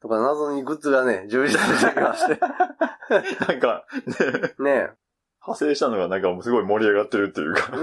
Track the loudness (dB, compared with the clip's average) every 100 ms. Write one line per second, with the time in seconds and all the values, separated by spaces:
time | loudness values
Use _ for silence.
0 | -4 0 0 0 -4 -4 -6 -4 0 2
1 | 2 0 -2 0 2 2 2 2 2 2
2 | 0 0 -2 0 -2 0 -2 0 -4 -4
3 | 0 0 0 -2 -2 0 0 0 -6 -10
4 | -8 -2 -2 -2 -6 -2 0 2 0 -8
5 | _ _ _ _ -12 -2 0 2 0 0
6 | 0 0 0 -2 0 0 2 2 4 4
7 | 2 0 0 -2 -2 -2 -2 -2